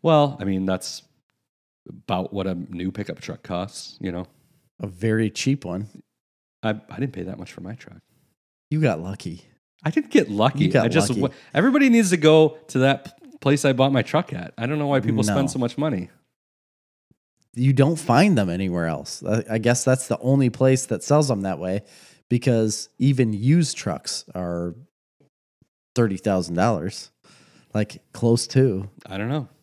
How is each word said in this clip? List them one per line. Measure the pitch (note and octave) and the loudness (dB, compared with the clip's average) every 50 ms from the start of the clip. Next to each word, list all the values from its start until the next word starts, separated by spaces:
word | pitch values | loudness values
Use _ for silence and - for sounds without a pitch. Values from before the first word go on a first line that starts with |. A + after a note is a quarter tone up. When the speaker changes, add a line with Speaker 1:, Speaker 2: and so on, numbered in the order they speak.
Speaker 1:
Well, | - E3 D#3+ D3+ C#3+ C#3 C3+ - | 4 4 4 4 4 2 0 -4
I | G2+ | -4
mean, | G2 F#2+ F#2+ F#2+ | -2 -2 0 0
that's | F#2+ F#2 F#2 - - - - _ _ _ _ _ _ _ _ _ _ _ _ _ _ _ _ _ - | -2 -2 -2 -4 -12 -14 -16 _ _ _ _ _ _ _ _ _ _ _ _ _ _ _ _ _ -20
about | - - _ - F#2+ F#2 F#2 - | -20 -18 _ -4 -4 -4 -4 -4
what | G2 G2+ F#2 | -6 -4 -4
a | F#2+ F2+ | -4 -4
new | F2 F2 - F#2 F2 F2+ F#2+ | -6 -8 -10 -8 -6 -6 -6
pickup | G2 G#2 G2+ - E2 - | -6 -6 -8 -8 -10 -12
truck | - - F2 - | -12 -14 -14 -14
costs, | - - F#2 F2 F2+ G2+ - - - - - _ | -10 -8 -6 -6 -6 -8 -12 -16 -18 -18 -16 _
you | - F#2+ | -8 -8
know? | F2 F2 F#2 _ _ _ _ _ _ _ _ _ _ _ | -8 -8 -10 _ _ _ _ _ _ _ _ _ _ _
Speaker 2:
A | - | -12
very | G2+ F#2 F2 G2+ A2+ A2 A2 A2+ G#2+ | -12 -8 -4 0 0 2 2 0 -2
cheap | - - - C3+ C#3 C#3 - | -4 -2 -2 -2 -2 -2 -4
one. | F2 F2 F#2+ G#2 G#2+ _ - _ _ _ _ _ _ _ _ _ _ _ _ | -8 -8 -8 -8 -10 _ -20 _ _ _ _ _ _ _ _ _ _ _ _
Speaker 1:
I, | - A2 | -4 -4
I | G#2 G#2+ _ - - - | -4 -4 _ -16 -8 -8
didn't | C3+ C3+ | -8 -8
pay | - F#2+ F2 | -8 -10 -10
that | F2+ F#2 - | -10 -12 -14
much | F#2 - | -14 -16
for | - - | -16 -16
my | F2 F#2 A#2+ | -14 -14 -14
truck. | - - - - - _ _ _ _ _ _ _ _ _ _ _ _ _ _ | -16 -18 -20 -20 -20 _ _ _ _ _ _ _ _ _ _ _ _ _ _
Speaker 2:
You | D3+ D#3 | -2 0
got | D#3 B2 F#2 D#2 | 2 0 0 -2
lucky. | E2+ F#2 G2 - - F2 E2 - _ _ _ _ _ _ _ _ - | -6 -10 -10 -8 -10 -12 -12 -12 _ _ _ _ _ _ _ _ -6
Speaker 1:
I | D#3 | -2
didn't | - D#4+ D4 - | -2 -2 -4 2
get | - D4 - - | 2 2 2 2
lucky. | G#2 G#2 A2 C3+ - C#3+ D#3 | 0 0 0 0 2 2 0
Speaker 2:
You | D3+ | 2
got | - C3 G#2+ | 2 2 2
Speaker 1:
I | A#2+ | 4
just | - E3 D#3 - | 2 2 2 2
Speaker 2:
lucky. | B2 G#2+ | 0 -2
Speaker 1:
wa-, | C#3 C3+ - - - - - | -2 -4 -4 -10 -20 -2 0
everybody | C#3+ F#3+ C4+ B3+ D4 C#4 C4 | 2 2 4 4 4 4 6
needs | A#3 A#3 A3 F3+ | 6 4 4 4
to | F3+ | 2
go | E3 D3+ D#3 D#3 D#3+ D#3 D3+ D#3 - _ - | 4 6 6 8 8 6 4 2 -6 _ -4
to | - C3 | 0 2
that | C3 C3+ C3+ - - - - _ | 4 4 2 0 -4 -16 -20 _
p-, | - - - - | -20 -20 -20 -2
place | - C#3 D3 C#3 - | 2 2 2 4 2
I | C#3 | 0
bought | C3 A#2+ C3 C#3 | 2 4 2 2
my | C#3 B2+ | 4 0
truck | G#2+ - - D#3+ - - | 0 0 -2 -2 -2 -2
at. | C#3 - - - _ - | -10 -10 -10 -12 _ -8
I | A#2 | -6
don't | B2+ D3+ D3+ | -4 -4 -4
know | D3 C#3 | -2 0
why | C#3+ C3 | 0 0
people | G2+ A#2 A#2 G#2+ | 0 0 0 0
Speaker 2:
No. | G#2 G#2 G2+ | 0 0 0
Speaker 1:
spend | C#3 C3+ B2+ | 0 0 -2
so | - C3 | -2 -4
much | B2 A#2+ - - | -4 -4 -2 -4
money. | D3 D#3 B2 F#2 F2 - _ _ _ _ _ _ _ _ _ _ _ _ _ _ _ _ _ _ _ _ _ _ _ _ _ _ _ _ _ | -4 -2 -2 -4 -8 -10 _ _ _ _ _ _ _ _ _ _ _ _ _ _ _ _ _ _ _ _ _ _ _ _ _ _ _ _ _
Speaker 2:
You | A#2+ B2+ C3+ | 0 2 2
don't | C3+ C3+ C3+ D3 E3+ | 4 4 4 2 2
find | D#3 - - A#2 C3+ F#3 G#3 F3 | -2 0 2 4 6 6 6 4
them | A#2 G2 F2+ | 2 2 0
anywhere | E2+ F2+ G2 F#2 F2 F2 E2+ | -2 -2 -2 -2 -2 -2 -2
else. | E2 D#2 C#2 D2 - - - F2+ | -2 -4 -6 -8 -12 -14 -10 -4
I, | F2 G#2+ A2+ - - | -2 -2 -2 -2 -4
I | A2 A2 | -6 0
guess | G#2+ A#2+ B2 B2 - | 2 2 0 2 2
that's | C3 C3 C3 - - | 0 0 0 0 -6
the | A#2 - | -6 -4
only | - B2+ C#3 C#3 C3+ B2 | 0 2 2 4 2 0
place | A2+ - C3 C3 C3 B2+ - | 2 2 4 4 4 2 0
that | - A2 E2+ | -4 -6 -6
sells | - - D3 D3+ D3+ C3+ | 0 2 2 2 4 2
them | A#2+ G2 | -2 -2
that | G2 F#2+ F#2 C#2+ | -2 -4 -6 -4
way, | F2+ F#2 F#2+ G#2 - _ - - - - _ _ _ _ | -4 -4 -4 -4 -6 _ -20 -20 -20 -20 _ _ _ _
because | B2 A#2+ - C3 A#2+ A2+ A2 A2 G#2 - - _ _ _ | -2 0 2 2 2 2 2 0 -2 -6 -10 _ _ _
even | B2+ C#3 C#3 B2 B2+ A2 | 2 2 4 2 0 0
used | G#2 G2 A2 B2+ D#3+ F3 D#3+ - - | 0 0 2 2 4 4 2 0 -4
trucks | - - G#2 D#2+ B1+ _ - - - - - - | -6 -6 -6 -6 -6 _ -10 -10 -10 -12 -10 -10
are | F#2 F2+ F2 F2 E2+ F2 F2 E2+ A2+ C#3+ _ _ _ _ _ _ _ _ _ _ _ _ _ _ _ _ _ _ _ _ _ _ | -8 -6 -6 -6 -6 -6 -8 -8 -12 -20 _ _ _ _ _ _ _ _ _ _ _ _ _ _ _ _ _ _ _ _ _ _
thirty | B2 A#2 G#2+ F#2+ F2+ | -2 0 0 -2 -4
thousand | - G#2+ G2 F#2 F2 E2 E2+ | -2 -2 0 0 -2 -2 0
dollars, | E2+ G2 A#2 A2 E2+ D#2 F2+ - - - - _ _ _ _ _ _ _ _ _ _ _ _ - | 0 0 0 0 -2 -6 -8 -10 -12 -18 -20 _ _ _ _ _ _ _ _ _ _ _ _ -4
like, | G#2+ G#2+ - - - _ _ | -4 -4 -4 -8 -20 _ _
close | - - A#2+ A2+ A#2 A#2+ - - | -8 -2 2 2 2 2 0 0
to. | - C3 C3 B2+ F#2+ F#2+ G2 G2 _ - - | 2 2 2 2 0 -4 -8 -10 _ -20 -18
Speaker 1:
I | - F#2+ | -12 -10
don't | F#2+ G#2+ A#2+ | -8 -6 -4
know. | C#3+ D#3 C3+ - _ _ | -4 -4 -6 -8 _ _